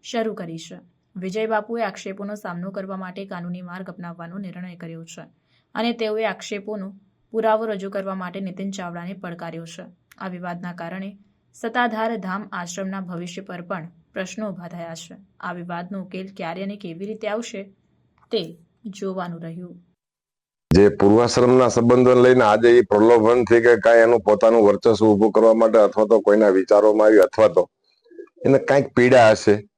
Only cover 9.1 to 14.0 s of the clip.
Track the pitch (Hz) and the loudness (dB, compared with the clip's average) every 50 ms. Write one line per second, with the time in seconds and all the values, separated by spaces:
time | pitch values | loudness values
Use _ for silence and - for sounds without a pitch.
9.1 | 196 185 190 180 170 175 170 170 160 165 165 165 - - 180 - _ _ _ _ | -16 -14 -14 -16 -14 -14 -14 -14 -14 -14 -16 -16 -20 -20 -20 -20 _ _ _ _
10.1 | _ _ - 190 180 175 175 180 175 175 180 180 175 175 170 170 175 190 196 196 | _ _ -14 -14 -12 -12 -12 -12 -12 -12 -12 -14 -12 -12 -14 -12 -12 -12 -14 -14
11.1 | 196 _ _ _ _ _ _ _ _ _ - 233 226 247 247 240 220 220 220 226 | -16 _ _ _ _ _ _ _ _ _ -12 -8 -4 -4 -4 -4 -2 -4 -4 -4
12.1 | 233 214 185 185 185 196 208 - - 185 175 170 - 202 190 190 190 196 185 175 | -4 -6 -8 -8 -8 -10 -10 -12 -12 -12 -12 -12 -12 -10 -10 -10 -10 -12 -12 -12
13.1 | 180 170 175 175 - 208 190 _ 180 175 175 - 202 175 160 170 _ _ | -12 -12 -12 -12 -14 -16 -16 _ -16 -16 -12 -12 -12 -12 -12 -16 _ _